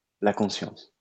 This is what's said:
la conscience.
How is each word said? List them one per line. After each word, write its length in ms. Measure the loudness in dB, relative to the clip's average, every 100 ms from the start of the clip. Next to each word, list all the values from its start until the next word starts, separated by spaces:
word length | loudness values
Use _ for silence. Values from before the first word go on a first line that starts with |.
| _ 0
la 120 | 0
conscience. 640 | 2 0 0 -8 -10 -20 _